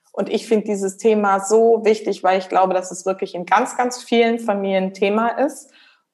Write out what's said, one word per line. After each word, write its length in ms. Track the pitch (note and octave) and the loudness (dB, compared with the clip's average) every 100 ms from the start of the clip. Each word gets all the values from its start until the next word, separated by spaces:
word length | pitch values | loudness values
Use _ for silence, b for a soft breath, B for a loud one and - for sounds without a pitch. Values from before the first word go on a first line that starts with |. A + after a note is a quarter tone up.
| b | b
Und 180 | - G3+ | -8 -4
ich 180 | G#3 - | -4 0
finde 160 | G#3+ | 0
dieses 320 | G3+ G3+ G3 F#3+ | 0 -4 -6 -2
Thema 440 | A3+ G#3+ G3+ G3 | 0 2 2 0
so 440 | G3 A3 A3+ A3+ | 2 4 4 4
wichtig, 400 | G#3+ G#3+ - G3 | 2 0 -2 -2
weil 140 | F#3 F#3+ | 0 0
ich 100 | F#3+ | 0
glaube, 240 | F#3 F#3+ | 2 2
dass 180 | F#3 F#3 | 0 -4
es 140 | F3+ | -6
wirklich 300 | F#3+ F#3+ F#3+ | -6 -6 -8
in 100 | F3 | -8
ganz, 320 | F3 G3+ C4 - | 0 0 0 -2
ganz 260 | B3 B3 | -4 -6
vielen 360 | - A#3 A#3 A#3 | 0 2 2 0
Familien 560 | A#3 G3+ G3 F#3+ F#3+ | -2 -2 0 0 -2
Thema 420 | F#3+ G3 G#3+ A#3 A3+ | -2 0 0 0 0
ist. 340 | D4 - - b b b _ | -2 -4 -18 b b b _